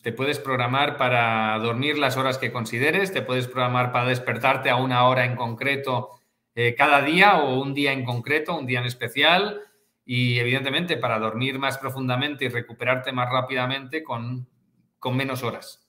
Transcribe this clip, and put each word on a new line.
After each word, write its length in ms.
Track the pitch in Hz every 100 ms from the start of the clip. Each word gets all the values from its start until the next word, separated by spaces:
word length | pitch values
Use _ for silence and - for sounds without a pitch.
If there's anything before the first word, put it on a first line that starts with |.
Te 100 | 120
puedes 280 | 113 135 143
programar 560 | 135 127 120 131 143 -
para 600 | 127 123 117 113 110 110
dormir 380 | 117 117 147 147
las 180 | 135 131
horas 200 | 131 127
que 140 | 123
consideres, 640 | 123 110 120 147 180 190
te 100 | 135
puedes 240 | 117 127 123
programar 460 | 131 123 123 123
para 140 | 123 123
despertarte 640 | 123 - 113 135 135 139
a 60 | 123
una 300 | 131 123 127
hora 180 | 127
en 120 | 120 120
concreto, 760 | 117 113 135 139 139 120 - - _ _ _ 117
eh, 180 | 120 117
cada 260 | 147 143
día 340 | 139 175 202 180
o 240 | 139 127
un 140 | 139
día 180 | 139 143
en 120 | 135
concreto, 540 | 123 120 123 151 156 165
un 80 | 127
día 140 | 123
en 60 | 123
especial, 760 | - 110 139 151 180 208 202 - _ _ _
y 360 | - 123 123 120
evidentemente 560 | 120 131 135 147 175 139
para 240 | 123 110
dormir 400 | 110 110 135 131
más 180 | 139 127
profundamente 680 | 135 131 127 127 147 139 131
y 20 |
recuperarte 640 | 120 117 113 135 127 139
más 180 | 131 123
rápidamente 720 | 127 127 131 127 135 131 160
con, 460 | 156 117 117 127 127 _ _ _ _ _
con 180 | 127 127
menos 280 | 135 127
horas. 340 | 120 - - -